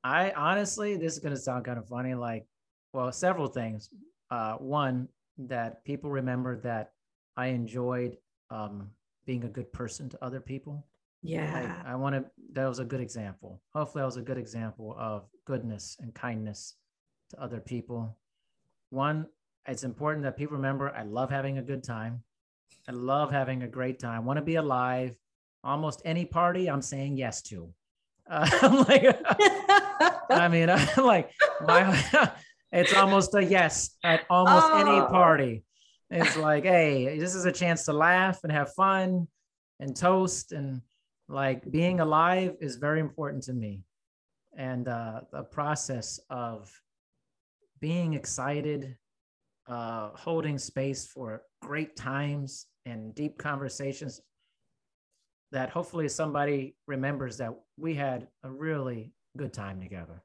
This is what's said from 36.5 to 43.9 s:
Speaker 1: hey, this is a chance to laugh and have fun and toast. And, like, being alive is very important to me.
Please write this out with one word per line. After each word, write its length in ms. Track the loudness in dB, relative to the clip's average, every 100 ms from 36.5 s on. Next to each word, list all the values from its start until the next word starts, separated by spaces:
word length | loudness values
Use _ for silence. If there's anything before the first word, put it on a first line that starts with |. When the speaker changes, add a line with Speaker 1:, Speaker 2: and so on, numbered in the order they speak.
| 2 6
Speaker 1:
hey, 540 | 6 6 2 0 -2
this 160 | -4 0
is 100 | -2
a 60 |
chance 340 | 0 0 0 0
to 80 |
laugh 460 | 4 6 6 4 0
and 80 | -2
have 220 | -2 -2
fun 540 | 2 2 4 2 0 -2 _ _ _ _ _
and 160 | -10 0
toast. 560 | 2 4 2 -4 -8
And, 300 | -8 -8 -8 -12 _ _ _ -10
like, 400 | -2 -2 -2 -2
being 300 | 0 2 2
alive 560 | 2 4 4 4 0 -4
is 160 | -10 -4
very 240 | 0 0
important 440 | -2 -4 -6 -6
to 100 | -6
me. 300 | -6 -6 -10 -16